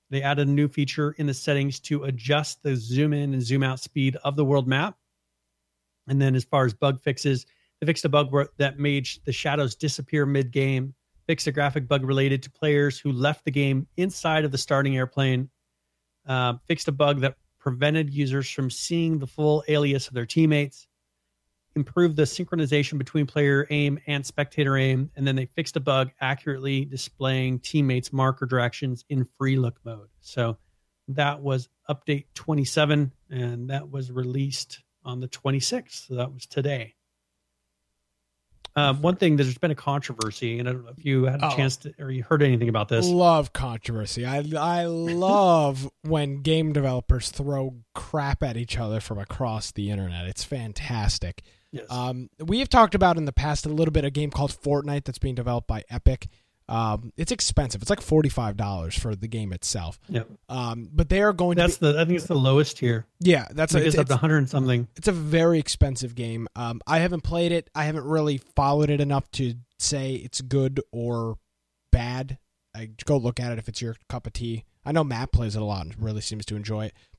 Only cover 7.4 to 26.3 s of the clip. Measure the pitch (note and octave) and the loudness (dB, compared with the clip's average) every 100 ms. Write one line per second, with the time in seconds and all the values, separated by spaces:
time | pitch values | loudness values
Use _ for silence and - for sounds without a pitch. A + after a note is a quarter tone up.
7.4 | - _ _ _ D3+ E3 D#3 D3 C#3 C#3 | -4 _ _ _ -2 0 2 4 4 2
8.4 | C#3 - C#3 C#3 D3 C#3+ B2+ - - A#2+ | 0 0 -2 0 0 0 -2 -8 -6 -4
9.4 | D#3 D3 C3+ - D#3 - C3+ D3+ C#3 C#3 | 0 0 -2 -2 -6 -6 -2 0 2 2
10.4 | C3 B2+ C3+ C3+ C3+ - _ _ - E3 | 0 0 0 0 -2 -10 _ _ -4 -2
11.4 | - C#3+ C#3+ C#3+ B2 C#3 C3 C3+ C3+ C3+ | -2 0 0 0 0 0 2 2 2 0
12.4 | C3+ - D#3 D3 C#3+ C3+ C#3+ B2+ C#3+ D3 | -4 -4 2 4 2 0 -4 0 0 0
13.4 | - C3+ C#3 C3 - - F#3 - E3 D#3 | -2 0 0 0 -4 -4 -4 -2 0 2
14.4 | D3+ C3 - C#3 C3+ C3+ C3 - C3+ C3 | 0 -2 0 2 2 0 -2 0 2 2
15.4 | C3+ _ _ _ _ _ _ _ C#3+ C3 | -2 _ _ _ _ _ _ _ -6 -2
16.4 | B2 A#2+ - E3 - C#3 D3+ C#3+ C3 - | 0 -2 -4 -4 -2 2 2 4 0 -2
17.4 | _ _ - B2 D3 D#3 D3 C#3 C#3 C#3 | _ _ -6 0 2 2 0 -2 0 0
18.4 | C3+ - C3 - - E3+ E3 D#3 C3+ - | -4 -4 -4 -4 -4 0 0 0 -4 0
19.4 | D3+ D3+ - D3+ C#3+ C3+ - B2 A#2 - | 2 2 2 2 2 0 -2 -6 -2 4
20.4 | D#3+ D3+ C#3+ - _ _ _ _ _ _ | 4 4 2 -6 _ _ _ _ _ _
21.4 | _ _ _ - C#3 - F3 D3+ C#3+ - | _ _ _ -4 -2 2 2 4 0 0
22.4 | F3+ E3+ D3 D3 C#3 D3 C3 D#3 C#3+ - | -6 -2 0 2 0 -4 -2 -2 0 2
23.4 | C#3+ C#3 C#3+ D3 C#3+ C#3 - C#3+ C3+ - | 4 4 2 0 0 -2 -4 -6 -4 -4
24.4 | C#3+ - C#3 C3+ C3+ C3 C#3 - C#3 C3+ | -4 0 2 2 2 0 -2 -4 -2 -2
25.4 | B2+ - D#3 D#3+ C#3 C3+ C3 - C3 | -4 -6 -4 -4 0 2 0 -2 -4